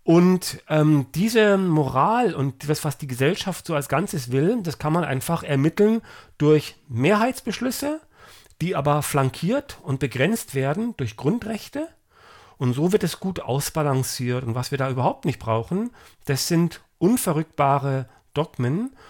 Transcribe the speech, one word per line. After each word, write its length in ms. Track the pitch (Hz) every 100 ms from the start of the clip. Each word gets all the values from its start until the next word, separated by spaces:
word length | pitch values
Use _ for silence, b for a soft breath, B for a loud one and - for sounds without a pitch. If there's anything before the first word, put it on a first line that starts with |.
Und, 600 | - 170 180 185 - - -
ähm, 400 | 156 151 147 127
diese 440 | 156 220 226 208 196
Moral 760 | 185 156 131 127 175 233 220
und 340 | 143 139 - 143
das, 160 | 151
was 140 | 151 -
die 100 | 139
Gesellschaft 600 | 123 139 - 190 - -
so 80 | 147
als 140 | 135
Ganzes 420 | 139 202 156 120
will, 260 | 131 170 247
das 160 | 170 -
kann 140 | 151
man 100 | 170
einfach 400 | 143 131 - 165
ermitteln 580 | - 139 156 - 208 226 B B B -
durch 360 | 147 151 - - -
Mehrheitsbeschlüsse, 1120 | 117 147 208 240 254 226 - 247 - 285 311 - B B B B -
die 140 | 170 160
aber 280 | 143 147
flankiert 720 | - 143 131 - 170 277 - -
und 160 | 151 135
begrenzt 560 | 135 117 160 226 - 135
werden 400 | 135 175 233 -
durch 200 | 110 -
Grundrechte. 720 | 143 240 208 220 - 285 330 _ _ B B B B -
Und 140 | 127
so 180 | 123 180
wird 120 | 214
es 160 | 165 -
gut 200 | 190 175
ausbalanciert. 1040 | - 135 - 160 147 131 127 - 123 123
Und 120 | 120 123
was 160 | 127
wir 80 | 139
da 100 | 135
überhaupt 360 | 131 156 - 156
nicht 120 | -
brauchen, 540 | 113 113 113 185 240 B B B -
das 220 | 135 -
sind 340 | 165 170 - _ -
unverrückbare 1080 | 175 247 185 156 160 - 139 139 139 135 131 b _
Dogmen 640 | 147 - - 123 175 262 B